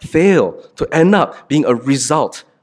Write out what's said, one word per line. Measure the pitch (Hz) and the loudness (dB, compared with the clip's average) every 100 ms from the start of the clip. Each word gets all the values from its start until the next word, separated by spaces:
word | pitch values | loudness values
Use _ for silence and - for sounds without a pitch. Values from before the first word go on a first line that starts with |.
fail | - 156 185 180 95 - - - | -6 0 2 2 0 -4 -20 -10
to | - | -6
end | 156 170 | 0 2
up | 202 151 - - | 2 0 -6 -4
being | 147 131 | -2 0
a | 120 | -2
result | 127 139 - 156 110 - - _ | -2 -4 0 -2 -2 -6 -20 _